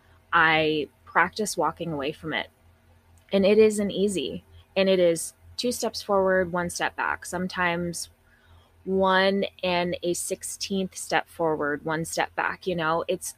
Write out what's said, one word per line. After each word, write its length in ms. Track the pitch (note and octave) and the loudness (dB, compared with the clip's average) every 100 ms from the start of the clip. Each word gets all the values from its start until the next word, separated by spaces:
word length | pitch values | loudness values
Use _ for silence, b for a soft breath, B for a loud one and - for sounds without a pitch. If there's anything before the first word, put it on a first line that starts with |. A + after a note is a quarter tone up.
| b b - | b b -2
I 560 | E3+ D#3+ D#3+ D#3 D#3 - _ | 4 4 4 2 0 -4 _
practice 520 | - F3 F3+ - G#3 - | -2 2 2 0 -4 0
walking 360 | D#3 - E3+ | -2 -2 -6
away 200 | D3 C#3 | -4 -4
from 200 | D3+ D#3+ | -6 -6
it. 180 | A2+ - _ _ _ _ _ _ _ - | -6 -6 _ _ _ _ _ _ _ -2
And 140 | G3 F#3+ | 2 4
it 120 | G#3+ | 6
isn't 320 | A3 G#3 G3+ | 6 4 -4
easy. 540 | F3+ G3+ F3+ - F3+ - b b G3 | 0 -2 -2 -6 -8 -14 b b 0
And 120 | F#3+ | 4
it 100 | F#3+ | 4
is 360 | F3 E3 - - - - | 4 2 -4 -12 -20 -6
two 160 | B3 | -4
steps 300 | A#3+ B3 - | -2 -4 -4
forward, 500 | - G3 F#3+ F#3 F3+ | -2 2 2 2 0
one 160 | F3 F3 | -2 -4
step 260 | - D3+ - | -4 -4 -2
back. 280 | F2 C#2+ | -4 -4
Sometimes 840 | - F3+ F3+ F3+ F3+ E3+ F3 E3 - _ b b b b b _ | -6 -6 -6 -2 -2 0 -4 -6 -12 _ b b b b b _
one 600 | F#3 F#3+ F#3+ F#3 G3 G3 - - | -4 0 4 4 4 2 -2 -4
and 320 | F3+ F3 F3 - | -2 0 -2 -2
a 100 | F3 | -4
sixteenth 800 | E3+ - F#3 - - - G3 F#3+ - | -4 -4 -8 -8 -10 -6 -4 -4 -6
step 320 | - E3 - | -2 -2 -2
forward, 560 | - E3 D3+ D3 D3 | -4 -2 -2 -2 -4
one 200 | D#3+ D#3+ | -4 -4
step 280 | D#3+ - - - | -4 -4 -4 -2
back, 300 | - F#3+ F#3+ | -4 -4 -4
you 100 | F3 | -2
know? 280 | D#3 E3 - | 0 0 -2
It's 260 | F3+ - | -6 -6